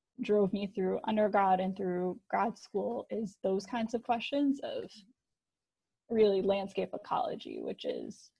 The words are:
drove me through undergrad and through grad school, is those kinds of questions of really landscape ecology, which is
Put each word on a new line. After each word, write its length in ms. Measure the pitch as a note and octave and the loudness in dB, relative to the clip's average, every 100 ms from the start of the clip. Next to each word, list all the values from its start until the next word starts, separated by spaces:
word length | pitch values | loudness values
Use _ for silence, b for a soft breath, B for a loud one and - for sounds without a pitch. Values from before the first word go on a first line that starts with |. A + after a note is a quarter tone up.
| _ - | _ -8
drove 300 | A3+ G#3 G3 | 0 4 4
me 160 | G3+ G3 | 0 -4
through 320 | G3 F#3 F#3+ - | -2 0 0 0
undergrad 560 | A3 G#3+ G#3 G3 F#3 | 2 4 4 6 4
and 120 | F#3+ F#3+ | 2 -2
through 440 | F#3+ F3+ F3+ F3+ - | -2 0 -2 -4 -4
grad 280 | G3 G#3+ - | -2 0 -4
school, 500 | - G3+ G3+ A#3 - | -6 -4 -2 -4 -6
is 280 | G#3 G#3 - | -6 -6 -4
those 240 | F#3+ F#3+ G3+ | -2 -2 -2
kinds 280 | A#3+ A3+ | -4 -2
of 100 | A#3 | -2
questions 560 | - A#3 - C#4+ C#4+ C#4 | -2 -2 -2 0 2 0
of 320 | - - - G#3+ F#3+ _ _ _ _ _ _ _ _ _ - | -2 -6 -8 -14 -20 _ _ _ _ _ _ _ _ _ -2
really 320 | A3+ G#3 G3 | 4 6 6
landscape 480 | F#3+ G3 G3 G3 F#3 | 2 0 -2 -4 -4
ecology, 680 | - - - - - - G#1+ | -6 -4 -2 -2 -4 -8 -8
which 240 | A#1 - - | -8 -8 -6
is 440 | - - - - | -6 -8 -14 -20